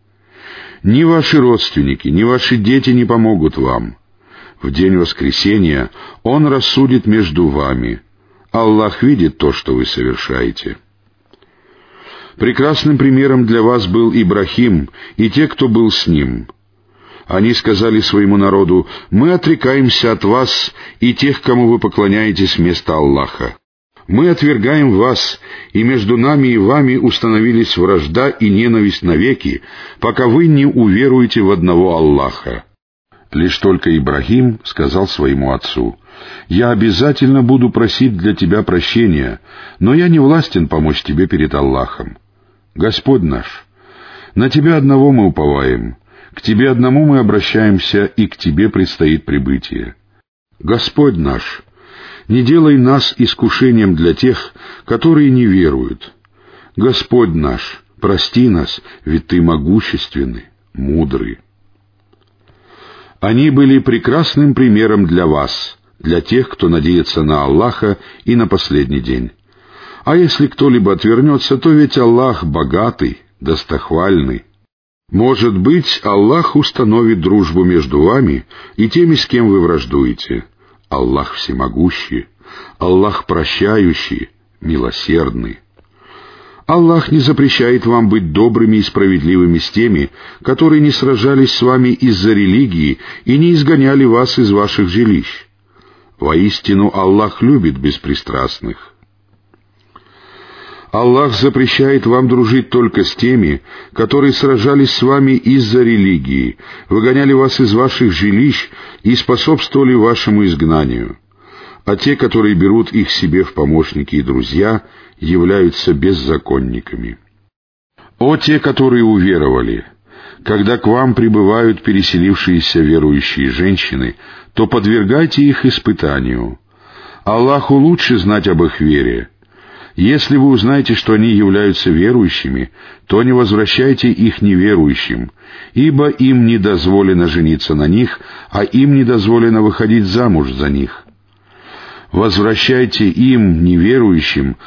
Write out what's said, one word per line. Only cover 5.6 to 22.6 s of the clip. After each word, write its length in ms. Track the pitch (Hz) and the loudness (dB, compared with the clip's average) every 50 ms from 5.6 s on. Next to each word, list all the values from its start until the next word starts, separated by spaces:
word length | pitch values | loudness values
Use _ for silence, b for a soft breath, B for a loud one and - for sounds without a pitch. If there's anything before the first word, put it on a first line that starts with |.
| 90 80 71 65 58 - B B B B B B B | 0 0 0 -2 -4 -6 B B B B B B B
Он 220 | 113 135 151 151 | -2 0 0 2
рассудит 600 | 143 139 131 - - - 139 139 127 127 120 - | 0 0 -2 -2 -2 0 0 2 2 2 0 0
между 400 | 107 107 110 98 82 73 87 87 | 0 0 0 0 0 0 0 0
вами. 540 | 73 69 73 71 67 65 62 60 58 57 - - _ _ b b b b b b b | 0 0 -2 -2 -4 -4 -4 -6 -6 -8 -10 -14 _ _ b b b b b b b
Аллах 500 | - 113 113 110 107 107 107 101 - - | -4 0 2 2 2 2 0 -2 -2 0
видит 360 | 123 139 143 104 82 76 - | 0 2 2 2 0 -2 -2
то, 160 | - - 71 65 | -2 -2 -2 -2
что 220 | - - 67 64 | -4 -6 -4 -4
вы 100 | 64 62 | -4 -4
совершаете. 920 | - - 62 62 64 62 - - - 64 64 62 58 - - - - - - _ _ _ _ _ _ _ _ _ _ _ B B B B B B B B B B B B B B B B B B B B | -4 -6 -6 -4 -6 -6 -6 -8 -8 -6 -4 -4 -6 -6 -8 -12 -14 -14 -14 _ _ _ _ _ _ _ _ _ _ _ B B B B B B B B B B B B B B B B B B B B
Прекрасным 640 | - 135 127 120 - 135 151 151 - - 151 147 | -2 -2 -2 0 0 0 0 0 0 0 0 2
примером 480 | 113 131 139 131 131 139 135 131 127 120 | 2 2 2 2 2 2 2 2 2 2
для 160 | 110 117 117 | 2 2 2
вас 260 | 110 120 123 120 98 | 2 2 2 0 -2
был 240 | 90 95 117 117 110 | -2 0 0 2 2
Ибрахим 800 | 82 117 104 87 101 101 95 - - 120 123 120 92 78 69 - B B B B B | 2 2 0 2 0 0 -2 -2 0 0 0 2 2 0 -2 -6 B B B B B
и 140 | - 110 110 | -2 -2 -2
те, 180 | - - 156 | 0 0 -2
кто 220 | - - - 135 123 | -2 -2 -2 -2 0
был 200 | 107 113 113 107 | 2 2 2 0
с 160 | - - - | 0 -2 -2
ним. 420 | - 82 73 69 64 60 57 55 - - _ _ _ _ _ b b b b b b b b b | -2 0 0 -2 -2 -6 -8 -10 -14 -20 _ _ _ _ _ b b b b b b b b b
Они 260 | - 87 95 107 117 117 | -6 -2 0 0 0 0
сказали 480 | - - 113 107 92 113 113 107 110 | -2 -2 -2 -2 0 0 0 0 0
своему 340 | 107 - - 104 101 98 101 | 0 0 0 0 2 2 2
народу: 500 | 101 98 98 95 98 95 82 92 90 87 B B B B B | 2 2 2 2 2 2 2 2 0 0 B B B B B
«Мы 220 | 90 104 139 170 | 0 2 2 2
отрекаемся 800 | 180 170 - 156 160 - - 131 135 139 131 120 - - 120 113 | 0 0 0 -2 -2 0 0 -2 0 0 0 0 0 0 0 -2
от 140 | 110 87 - | -2 -2 0
вас 480 | 98 113 127 131 - - - - - B B B B B B | 0 0 0 0 -2 -4 -6 -6 -8 B B B B B B
и 140 | 117 123 117 | -2 -2 0
тех, 280 | - 139 143 135 - | 0 -2 -2 -2 -2
кому 280 | - 139 120 123 120 113 | -2 0 0 2 2 2
вы 100 | 120 101 | 2 0
поклоняетесь 800 | 110 98 - 107 101 98 98 107 110 107 92 87 95 90 - | -2 -2 -2 0 0 0 0 0 0 -2 -2 -2 -2 -2 0
вместо 380 | - | -2